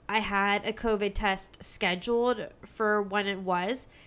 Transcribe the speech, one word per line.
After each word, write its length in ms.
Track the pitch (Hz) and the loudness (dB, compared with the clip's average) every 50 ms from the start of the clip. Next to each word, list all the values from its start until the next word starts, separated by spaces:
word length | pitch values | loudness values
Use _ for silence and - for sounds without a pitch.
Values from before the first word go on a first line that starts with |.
| - | -8
I 120 | - 208 220 | -2 0 0
had 460 | 208 196 202 196 196 202 202 208 202 | 0 2 2 2 2 4 2 0 0
a 80 | 214 220 | -4 -6
covid 400 | - - 226 214 196 208 202 202 | -2 0 0 2 2 0 -2 -2
test 500 | - 220 202 190 185 - - - - - | 0 0 0 0 0 -4 -14 -14 -12 -8
scheduled 840 | - - - 208 180 180 180 - 233 233 233 240 247 247 214 180 - - - - | -6 -4 0 0 0 0 0 0 0 2 2 4 2 0 0 -4 -12 -12 -18 -20
for 380 | - - - 220 214 214 208 | -14 -4 0 2 2 2 2
when 240 | 202 190 196 208 196 | 0 0 0 0 0
it 140 | 196 196 190 | 0 -2 -2
was. 480 | 190 185 180 175 180 202 262 254 - - - - - | 0 0 0 0 0 -2 -4 -4 -6 -12 -16 -20 -20